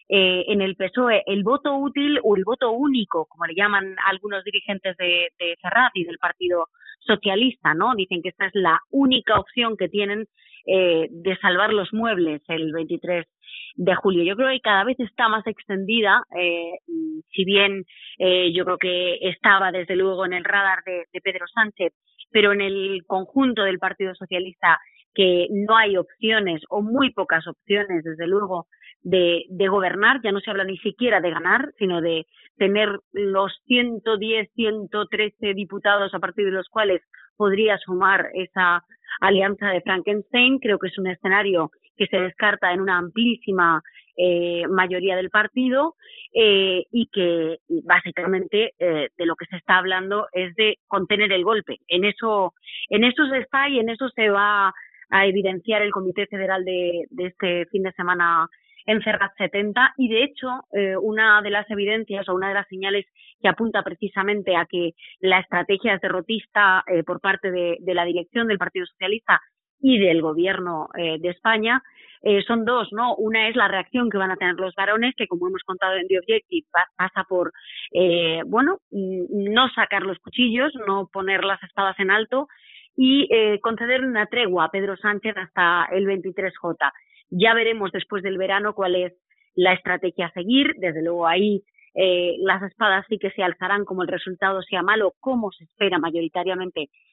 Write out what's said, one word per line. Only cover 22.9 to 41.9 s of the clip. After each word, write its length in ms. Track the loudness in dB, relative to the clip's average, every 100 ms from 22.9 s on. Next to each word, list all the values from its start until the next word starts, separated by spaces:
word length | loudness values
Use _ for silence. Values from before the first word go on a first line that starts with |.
| -6 -4
conjunto 560 | -4 -2 0 0 2
del 160 | 0 0
Partido 360 | -4 -4 -6
Socialista 640 | -8 -8 -6 -6 -2 2 2 0 _ _
que 340 | 2 4 4 2
no 260 | -2 2 4
hay 200 | 4 0
opciones 680 | -2 -4 -2 0 0 -4 -4
o 120 | -4
muy 300 | -2 0 0
pocas 340 | 0 -2 -2 -4
opciones, 580 | -14 -2 -2 0 -4
desde 220 | -4 -6 -2
luego, 380 | 0 0 -6 -8 _ -20 -14
de, 420 | 0 2 4 2 -4
de 200 | -2 0
gobernar. 520 | 2 0 2 2 2
Ya 100 | 0
no 80 | -4
se 100 | -4
habla 140 | -4
ni 120 | -4 -4
siquiera 420 | -6 -2 2 2
de 100 | 0
ganar, 400 | -2 0 0 0 -2
sino 220 | -2 0
de 260 | 0 -2 -6 _ -18 -2
tener 440 | 0 2 0 -2 _
los 400 | -4 0 0 0 -4
ciento 520 | 0 0 0 -4 -2 -2
diez, 320 | 0 -2 -4
ciento 520 | -4 -2 -2 -6 -6 -6
trece 480 | -2 -4 -4 -6
diputados 600 | -4 -6 -4 0 2 0
a 40 | -4
partir 260 | -6 -2
de 80 | -2
los 160 | -2 -4
cuales 320 | -2 0 0 _ -20 -18 -2
podría 420 | 0 2 2 0
sumar 500 | -2 0 2 2 0
esa 500 | -6 -8 0 2 2 _ _ -14 -2
alianza 500 | 2 4 2 0 -2
de 100 | -2
Frankenstein. 800 | -2 -4 -2 -4 -2 2 2 2
Creo 200 | 0 -2
que 100 | -2
es 100 | -6
un 100 | -6
escenario 600 | -4 0 0 2 0 -2 _ _